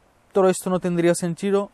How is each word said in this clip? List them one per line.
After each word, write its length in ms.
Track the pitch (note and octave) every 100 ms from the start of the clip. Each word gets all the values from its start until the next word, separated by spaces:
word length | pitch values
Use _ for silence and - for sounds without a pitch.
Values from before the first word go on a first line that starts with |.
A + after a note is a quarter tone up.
| _ _ _
todo 180 | G3+ F#3
esto 220 | F3+ F#3+
no 80 | F3+
tendría 340 | F3+ F3 E3+
sentido 560 | E3+ F3 E3 G3+ G3 G3+